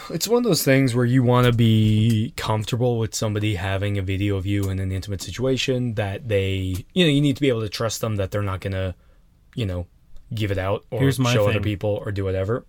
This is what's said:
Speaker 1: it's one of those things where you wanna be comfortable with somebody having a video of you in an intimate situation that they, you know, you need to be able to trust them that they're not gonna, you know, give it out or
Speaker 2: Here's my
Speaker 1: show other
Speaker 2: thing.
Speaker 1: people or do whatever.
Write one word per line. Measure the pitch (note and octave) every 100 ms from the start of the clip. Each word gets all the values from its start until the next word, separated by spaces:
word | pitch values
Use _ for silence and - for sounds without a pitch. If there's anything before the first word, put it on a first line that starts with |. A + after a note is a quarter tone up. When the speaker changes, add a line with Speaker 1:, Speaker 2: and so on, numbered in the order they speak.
| -
Speaker 1:
it's | E3 G3
one | A#3+
of |
those | A#3+ D#3+
things | C#3+ C3+ C3+
where | A#2+
you | A#2+ C3
wanna | A#2+ B2 B2
be | A#2 A2+ A2 G#2+ G#2+ A2+ A2 A2+ -
comfortable | - G#2+ G#2+ A2+ B2 A#2
with | A2
somebody | - A2+ G#2 G#2+ F#2+
having | F#2+ G2 G2+ G2+
a |
video | F#2 F#2+ G2+ G2
of | F#2
you | G2+ F#2+
in | F#2+
an | F#2+
intimate | F#2+ G2 G2
situation | - F#2 B2+ C3 - B2+ B2
that | A2 G2+ G2 B2
they, | G2+ F#2+ F#2+ F#2 F2+ -
you | F#3
know, | E3+
you | C#3+
need | D3 B2+
to |
be | C#3+
able | A2+
to | G#2+
trust | - A2+ -
them | A#2 G#2
that | F#2+
they're | G#2
not | G2+ F#2
gonna, | G2 F#2+ F#2+ - _ _ _ _ _
you | - G2+
know, | F2 F2 _ - - -
give | A2+ G#2+
it | F#2+
out | F#2+ G#2+ -
or | A2+
Speaker 2:
Here's | C3+ B2+
my | B2
Speaker 1:
show | A#2+
other | G#2
Speaker 2:
thing. | G#2
Speaker 1:
people | G2+ G2+ G#2+ G#2
or | -
do | G2+
whatever. | F#2+ F#2+ F#2+ A#2+